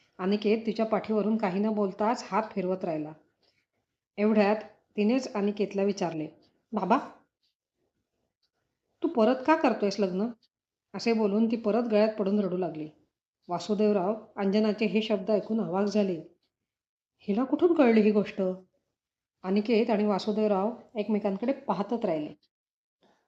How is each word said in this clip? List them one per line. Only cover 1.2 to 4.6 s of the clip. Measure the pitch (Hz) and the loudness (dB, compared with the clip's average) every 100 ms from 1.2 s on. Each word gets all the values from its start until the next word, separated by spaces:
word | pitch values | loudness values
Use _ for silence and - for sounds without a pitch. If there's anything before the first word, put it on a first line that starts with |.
| 196 220 | 0 0
काही | 196 190 | 0 0
न | 220 | 0
बोलताच | 208 202 185 208 196 - | 0 -2 0 -2 -2 -2
हात | 196 220 | -2 -2
फिरवत | 196 180 185 185 | -4 -4 -4 -4
राहिला. | 156 151 156 _ _ _ _ _ _ _ _ _ - | -6 -8 -14 _ _ _ _ _ _ _ _ _ 0
एवढ्यात | 214 214 202 214 | 2 4 4 2